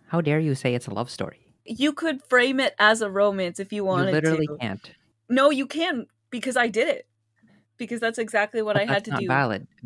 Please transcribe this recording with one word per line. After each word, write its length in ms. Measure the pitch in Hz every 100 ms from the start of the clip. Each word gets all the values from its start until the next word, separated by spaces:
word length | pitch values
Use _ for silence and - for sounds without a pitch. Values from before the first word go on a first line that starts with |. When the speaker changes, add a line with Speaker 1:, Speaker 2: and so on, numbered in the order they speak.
| _
Speaker 1:
How 120 | 165
dare 200 | 156 151
you 140 | 160
say 200 | 135 131
it's 140 | 123 -
a 40 |
love 160 | 101 123
story? 380 | - 95 - _ _
Speaker 2:
You 300 | - 220 285
could 280 | 294 330 269 -
frame 320 | 247 247 269
it 140 | 262 -
as 220 | 208 220
a 100 | 214
romance 480 | 196 208 196 180 175
if 120 | 196
you 100 | 208
wanted 240 | 196 185 185
Speaker 1:
You 40 |
literally 340 | 156 156 160 151
Speaker 2:
to. 80 | 147
Speaker 1:
can't. 340 | 113 98 - - _ _ _
Speaker 2:
No, 180 | 247 277
you 180 | 277 269
can, 400 | 294 349 269 - _ _
because 300 | 247 262 247
I 100 | 240
did 200 | 208 311
it. 180 | - - _ _ _ _ _ _ _
Because 200 | 240 233
that's 180 | 226 233
exactly 420 | 226 214 208 220
what 140 | 214
Speaker 1:
But 80 | 202
Speaker 2:
I 20 |
had 100 | 208 196
Speaker 1:
that's 80 |
Speaker 2:
to 60 | 202
Speaker 1:
not 80 | 139
Speaker 2:
do 60 | 113
Speaker 1:
valid, 400 | 131 131 98 - _